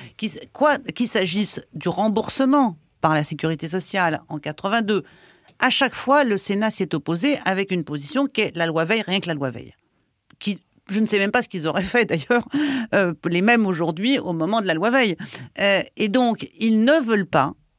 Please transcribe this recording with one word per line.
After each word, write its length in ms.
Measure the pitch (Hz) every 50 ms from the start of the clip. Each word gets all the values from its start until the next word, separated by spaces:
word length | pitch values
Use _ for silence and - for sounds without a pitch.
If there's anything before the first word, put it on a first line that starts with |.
| - - -
qu'il 120 | - 220 220
s-, 100 | - - - - -
quoi, 240 | - 269 302 285
qu'il 300 | - - - - - 240 -
s'agisse 520 | - 214 185 175 170 208 208 - - - - _ -
du 160 | 160 - 180
remboursement 880 | 165 175 208 220 202 220 214 - - - 262 262 277 294 262 214 165 - _ _ _ _
par 140 | - 160 156
la 80 | 151 151
sécurité 440 | - 160 143 - 160 165 151 -
sociale 540 | 156 170 185 180 - - 196 180 165 156 - - -
en 80 | 156
quatre-vingt-deux, 680 | 151 - 151 151 - - 196 214 233 220 202 214 190 - - - - - - _ _ _ _ - - -
à 60 | 254
chaque 240 | 233 - 277 240 -
fois, 300 | - - 247 277 294 277
le 140 | 233 202
Sénat 340 | 190 - - 202 202 220 220
s'y 100 | - -
est 140 | 190 160 -
opposé 420 | 156 - - 170 165 190 285 285 - -
avec 240 | 185 190 185 196 196
une 140 | 185 175 147
position 420 | - 151 147 143 147 - 262 285
qui 160 | 269 - 233
est 160 | 214 - -
la 80 | 170 170
loi 180 | 165 156 160 160
Veil, 200 | 160 220 226 208
rien 160 | - 185 196
que 80 | -
la 80 | 175 160
loi 160 | 143 139 127
Veil. 240 | 117 113 131 - - _ _ _ _ _ _ _ _ _ _ _ _ -
Qui, 200 | - 208 196 - _ _ _ _ _ -
je 100 | 196 214
ne 60 | 220
sais 140 | 208 208 202
même 100 | 196 202
pas 140 | - 247 240
ce 40 |
qu'ils 200 | - - 180 151
auraient 160 | 160 147 185 185
fait 220 | 185 - 240 220
d'ailleurs, 420 | - - 160 135 - 240 240 226 - - 285 302 285 269 262 226 220 -
euh, 180 | 202 190 175 160 - - 175
les 140 | 170 175 190
mêmes 240 | 226 240 233 214
aujourd'hui 500 | 190 180 156 170 165 156 165 202 254 277
au 160 | - - 185 170
moment 280 | 165 160 175 220 233
de 40 | 202
la 80 | 185 160
loi 160 | 160 185 233
Veil. 260 | 247 269 247 208 165 - 170 - - - 127 - - -
Euh, 240 | 196 202 196 185 - - _
et 120 | - 214 208
donc, 400 | 196 254 247 233 214 - 147 - _
ils 260 | - 220 226 220 214 226
ne 160 | 254 302 330
veulent 280 | 254 220 226 208 185
pas 260 | - - 151 131 156 - _ _ _ _